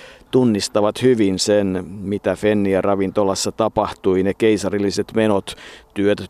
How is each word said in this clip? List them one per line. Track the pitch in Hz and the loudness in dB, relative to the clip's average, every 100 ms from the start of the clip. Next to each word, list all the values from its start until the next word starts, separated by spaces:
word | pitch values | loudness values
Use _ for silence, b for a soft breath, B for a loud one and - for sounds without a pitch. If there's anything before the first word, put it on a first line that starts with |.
| B B _ | B B _
tunnistavat | 127 127 101 - 107 104 - | 2 4 2 0 0 0 2
hyvin | 127 120 98 92 | 2 4 2 0
sen, | - 104 101 92 85 | 2 2 0 -4 -8
mitä | 101 95 101 101 90 | -10 -6 -4 -4 -2
Fennia | 107 107 98 95 | 0 0 0 0
ravintolassa | 101 98 95 107 98 95 104 | 0 0 -2 0 -2 -2 -4
tapahtui, | - 110 - 101 - 98 92 | -2 -2 0 -4 -2 0 0
ne | 95 | 0
keisarilliset | - 110 104 98 101 101 92 98 | 0 2 2 -2 -2 -2 -4 -4
menot, | 113 110 98 - - B B B | 0 0 0 -2 -12 B B B
työtä | - 101 98 | -2 0 0